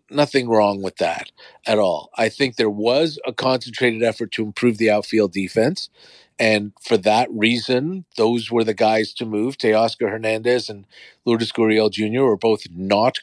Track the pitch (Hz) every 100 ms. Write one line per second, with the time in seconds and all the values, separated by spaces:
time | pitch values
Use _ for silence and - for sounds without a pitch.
0 | _ 139 147 139 120 110 104 101 92 -
1 | 85 80 - _ - - - 107 95 78
2 | - - 110 - 135 117 110 104 113 135
3 | 165 151 127 123 131 127 123 113 127 113
4 | 117 110 110 - 107 - 123 107 113 104
5 | - 110 101 95 95 110 123 190 - _
6 | - - _ - 113 107 104 _ - 104
7 | 98 107 123 110 107 120 110 127 151 190
8 | 170 - 110 120 110 117 113 101 110 110
9 | 107 - 113 104 120 139 117 107 113 -
10 | 110 110 110 110 117 123 113 104 95 -
11 | - _ - 117 113 - 110 110 107 98
12 | 107 120 135 101 113 104 - 87 95 101
13 | 120 -